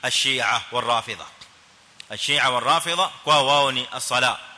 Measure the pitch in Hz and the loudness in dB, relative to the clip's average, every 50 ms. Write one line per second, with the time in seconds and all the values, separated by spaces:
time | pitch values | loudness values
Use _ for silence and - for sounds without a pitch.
0 | - 127 - - - 135 131 127 117 107 120 117 - - 117 123 117 117 120 113 | -2 -2 -2 0 0 0 0 0 0 0 0 -2 -2 -4 -4 -4 0 0 0 0
1 | 110 113 107 - - - - - - - - - _ _ _ _ _ - _ _ | 0 -4 -12 -12 -12 -18 -18 -20 -20 -20 -20 -20 _ _ _ _ _ -20 _ _
2 | - - 107 104 - - 143 143 123 131 127 120 117 131 156 165 156 170 170 175 | -16 -14 -10 -6 -2 0 0 2 2 2 0 0 2 2 2 2 0 -2 -2 0
3 | 190 170 - - - 147 151 147 135 135 143 143 143 135 131 127 127 - - 127 | -2 -2 -4 -8 0 2 4 4 4 4 4 4 4 2 0 -2 -6 -6 -8 -8
4 | - - 127 127 127 123 107 - - - - | -4 -2 0 2 2 2 0 -2 -10 -18 -20